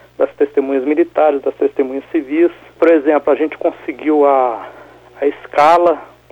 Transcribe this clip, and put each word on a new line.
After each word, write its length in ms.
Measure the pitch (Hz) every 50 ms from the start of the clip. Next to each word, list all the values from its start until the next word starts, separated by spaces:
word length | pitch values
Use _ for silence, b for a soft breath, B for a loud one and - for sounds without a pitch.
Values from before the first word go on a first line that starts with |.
| B B B
das 140 | B 135 -
testemunhas 520 | - - 143 - - 143 135 139 139 135 127
militares, 580 | 147 151 160 170 170 - 151 151 156 143 135
das 120 | - 139 -
testemunhas 480 | - 143 139 - - 135 127 135 139 - -
civis. 400 | - 160 135 131 147 165 175 170 - - - - _
Por 140 | - 165 165
exemplo, 400 | 165 156 131 156 151 143 - 151
a 40 | 139
gente 220 | 120 156 151 -
conseguiu 680 | - - 165 147 - - - 135 120 - 151 151 151 143
a, 420 | 143 139 131 127 123 113 101 - B B B B B B B B B B -
a 60 | 143
escala 720 | 147 - - - - - 147 147 156 170 180 175 170 156 - - - - _ _ -